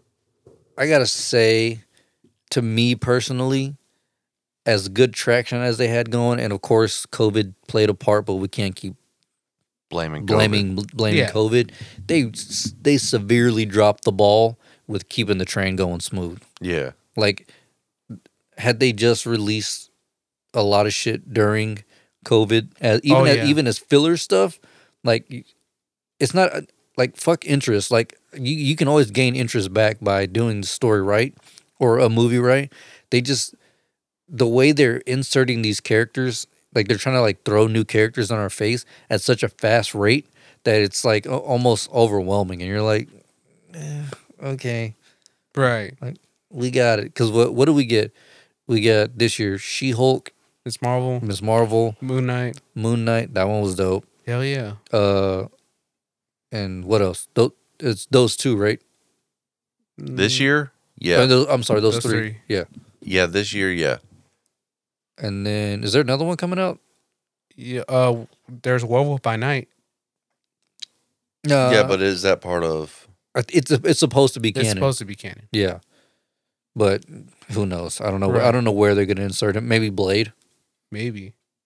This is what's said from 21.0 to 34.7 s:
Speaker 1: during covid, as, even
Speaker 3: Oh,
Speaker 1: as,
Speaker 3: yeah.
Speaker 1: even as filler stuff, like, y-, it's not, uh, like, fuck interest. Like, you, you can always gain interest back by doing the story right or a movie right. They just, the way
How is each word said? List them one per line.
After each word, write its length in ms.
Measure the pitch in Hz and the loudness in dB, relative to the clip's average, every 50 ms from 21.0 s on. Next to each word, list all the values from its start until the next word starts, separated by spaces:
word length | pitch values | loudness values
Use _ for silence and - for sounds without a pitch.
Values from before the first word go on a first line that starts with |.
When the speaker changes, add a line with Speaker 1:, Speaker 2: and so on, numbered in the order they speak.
| - 117 110 - - - 113 | -4 -4 -4 -6 -8 -6 0
Speaker 1:
during 500 | 113 104 104 107 107 107 110 107 104 - _ _ _ _ _ _ _ _ | 0 2 2 2 0 -2 -4 -6 -10 -14 _ _ _ _ _ _ _ _
covid, 420 | - 123 110 110 101 113 113 107 - - _ | 2 2 2 4 4 2 0 0 -2 -10 _
as, 200 | - 117 107 - - | 0 2 2 2 4
even 140 | 147 135 131 | 4 4 6
Speaker 3:
Oh, 60 | 135 | 6
Speaker 1:
as, 120 | 139 143 - | 6 4 4
Speaker 3:
yeah. 80 | - | 2
Speaker 1:
even 200 | 143 147 156 143 | 2 2 2 2
as 120 | 120 110 - | 0 -2 -4
filler 380 | - _ 147 143 147 165 170 160 | -2 _ 4 4 4 4 0 0
stuff, 420 | - - 202 190 196 185 - - _ _ _ _ _ _ _ _ - | 0 0 2 2 2 0 -2 -8 _ _ _ _ _ _ _ _ 0
like, 220 | 123 113 113 - _ | 0 0 0 -2 _
y-, 140 | 127 120 - _ _ _ _ _ _ _ _ _ _ _ _ _ _ _ | -16 -18 -18 _ _ _ _ _ _ _ _ _ _ _ _ _ _ _
it's 140 | 143 127 - | -2 0 2
not, 180 | 185 185 - - | 2 2 2 0
uh, 60 | 156 151 - _ _ _ _ _ - | -6 -10 -12 _ _ _ _ _ -2
like, 180 | 127 127 - | -2 -2 -2
fuck 300 | - - 165 170 160 - | -4 -2 -2 -2 -2 0
interest. 440 | 156 147 143 127 131 110 101 95 - | -2 -2 0 0 0 0 0 0 2
Like, 280 | 120 117 117 - - - _ _ - | 0 0 0 0 -6 -18 _ _ -14
you, 200 | - 127 123 156 | -8 -6 -6 -4
you 220 | 156 147 135 160 | -2 -2 -2 0
can 100 | 156 160 135 | 0 0 2
always 220 | 147 151 135 104 | 4 4 4 2
gain 240 | 104 123 131 127 120 | 2 0 0 0 0
interest 380 | 131 123 113 - 120 95 95 92 | 0 -4 -2 -2 -2 -4 0 0
back 260 | 107 110 107 107 - 104 | 2 2 2 0 -2 -2
by 240 | 101 98 98 98 | 0 0 0 0
doing 340 | 92 92 113 117 117 110 101 | -2 -2 -2 -2 0 -2 -4
the 60 | 95 | -6
story 340 | - - - 131 117 107 101 | -6 -6 -2 0 2 2 2
right 340 | 95 101 101 107 120 139 - _ _ - _ - _ _ _ _ | 2 2 2 2 0 0 -4 _ _ -20 _ -20 _ _ _ _
or 200 | 143 120 113 127 | 2 2 4 4
a 120 | 131 113 | 4 2
movie 280 | 113 117 120 117 120 123 | 4 2 2 2 2 2
right. 300 | 120 123 131 139 139 139 - - - - - - _ _ | 2 2 2 2 0 -4 -10 -20 -20 -20 -20 -20 _ _
They 100 | 120 123 123 | -2 0 0
just, 320 | 135 139 113 - - - _ _ _ _ _ _ _ _ _ _ _ _ _ _ _ | 0 -2 -4 -4 -8 -10 _ _ _ _ _ _ _ _ _ _ _ _ _ _ _
the 180 | 160 113 127 117 | -4 -2 0 2
way 240 | 117 127 131 147 | 4 4 4 4